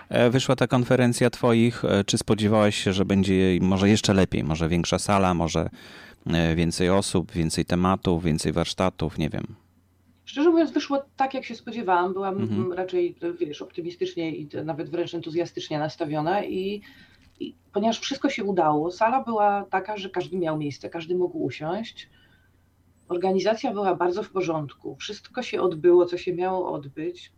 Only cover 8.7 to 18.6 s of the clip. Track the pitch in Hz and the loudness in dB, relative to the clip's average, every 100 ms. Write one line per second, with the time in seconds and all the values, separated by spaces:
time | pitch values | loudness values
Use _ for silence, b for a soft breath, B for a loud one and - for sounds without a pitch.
8.7 | - 92 - 78 - 76 - - - _ | 0 -2 0 -6 -4 -4 -4 -10 -14 _
9.7 | _ _ _ _ _ - - 330 330 320 | _ _ _ _ _ -12 0 4 4 2
10.7 | 302 - 277 277 - 269 262 - 226 - | 0 -2 -4 -4 -4 -4 -4 -10 -14 -10
11.7 | 226 185 175 180 190 196 190 190 110 185 | -6 0 2 2 -2 -4 -2 -2 -2 -2
12.7 | 175 185 180 175 156 170 170 160 147 - | -2 -2 0 -2 -2 -8 -4 -6 -6 -12
13.7 | - 170 170 185 175 160 147 147 - 151 | -10 -10 -6 -6 -4 -6 -6 -8 -8 -6
14.7 | 156 156 165 165 170 165 160 170 - - | -6 -6 -4 -4 -6 -6 -4 -4 -6 -6
15.7 | 151 156 - 156 151 156 202 - 196 196 | -4 -4 -6 -6 -2 0 -2 -2 -4 -4
16.7 | 208 b b b b b - - - _ | -6 b b b b b -14 -14 -14 _
17.7 | 202 220 220 - 277 277 - 202 180 | -2 0 -2 -4 -4 -2 -2 -2 2